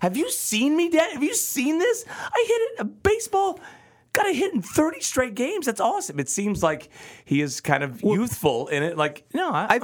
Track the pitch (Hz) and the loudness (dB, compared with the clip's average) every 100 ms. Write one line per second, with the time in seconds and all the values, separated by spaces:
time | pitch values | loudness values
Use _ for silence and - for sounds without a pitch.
0 | 180 208 480 - - 214 269 311 339 311 | -2 0 -2 -4 -4 0 2 2 4 4
1 | 339 294 294 466 - - 262 320 494 466 | 2 2 -2 -2 -2 -2 0 2 2 0
2 | - - - - 453 466 453 466 208 - | -4 -12 -4 0 2 2 0 -4 -8 -2
3 | 392 440 - 381 392 370 - - - _ | 0 0 0 0 0 -2 -10 -20 -20 _
4 | _ - 403 285 392 311 - - 311 - | _ 0 2 2 0 -2 0 2 2 0
5 | - - 254 202 262 415 269 202 208 392 | -2 0 0 0 -2 -2 -2 0 0 0
6 | - 147 135 - 202 175 160 151 - - | -4 -4 -4 -2 -2 0 0 0 -8 -20
7 | - - - 143 147 - - 139 139 120 | -20 -14 0 0 2 -2 0 2 0 -2
8 | 208 202 240 - 156 117 139 143 156 160 | 0 2 0 0 0 2 0 0 0 0
9 | 151 147 - 285 359 160 202 240 | 0 -2 -6 -4 0 0 2 2